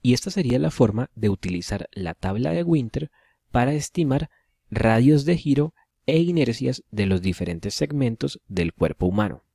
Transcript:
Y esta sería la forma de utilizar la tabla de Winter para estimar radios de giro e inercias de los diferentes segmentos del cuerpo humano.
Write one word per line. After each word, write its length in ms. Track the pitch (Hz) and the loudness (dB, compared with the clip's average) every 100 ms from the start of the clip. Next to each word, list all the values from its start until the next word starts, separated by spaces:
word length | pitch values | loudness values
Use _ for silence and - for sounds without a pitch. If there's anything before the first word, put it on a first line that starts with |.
Y 120 | 123 | 2
esta 180 | 123 - | 0 0
sería 260 | 196 135 123 | -2 0 0
la 140 | 156 | 0
forma 400 | - 113 104 - | 2 2 2 -6
de 160 | - 110 | -2 -2
utilizar 580 | 98 90 90 - 101 - | -2 -4 -6 -6 -8 -8
la 240 | 101 87 | -10 -10
tabla 380 | - 95 101 139 | -6 -4 -2 -2
de 100 | 170 | -2
Winter 480 | 170 160 117 139 151 _ _ _ _ | 2 0 0 -6 -8 _ _ _ _
para 220 | 120 127 | 0 0
estimar 580 | 151 139 - 151 139 151 _ _ _ _ | -2 -4 -2 0 0 -2 _ _ _ _
radios 540 | 107 110 113 131 151 | 0 4 6 6 6
de 120 | 143 170 | 4 0
giro 380 | 147 139 156 _ _ _ - | 2 0 0 _ _ _ 0
e 120 | 160 | 2
inercias 640 | 170 170 120 113 131 127 _ | 2 2 0 0 -4 -4 _
de 160 | 104 | -2
los 160 | 98 92 | 0 2
diferentes 540 | 92 87 87 85 101 | 0 -2 -6 -6 -8
segmentos 680 | - 147 147 127 113 143 - _ | -4 -4 0 -2 -2 -6 -8 _
del 260 | 95 85 | -4 -4
cuerpo 320 | _ 80 - | _ -4 0
humano. 380 | 90 98 104 - _ | 0 0 -2 -6 _